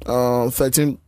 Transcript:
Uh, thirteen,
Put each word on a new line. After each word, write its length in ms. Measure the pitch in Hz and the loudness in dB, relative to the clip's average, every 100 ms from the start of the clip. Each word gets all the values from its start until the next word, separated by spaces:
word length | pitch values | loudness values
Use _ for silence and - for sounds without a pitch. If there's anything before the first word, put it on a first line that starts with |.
| - | -4
Uh, 440 | 123 123 120 120 | 0 0 0 0
thirteen, 480 | 127 135 151 147 - | 0 0 2 0 -2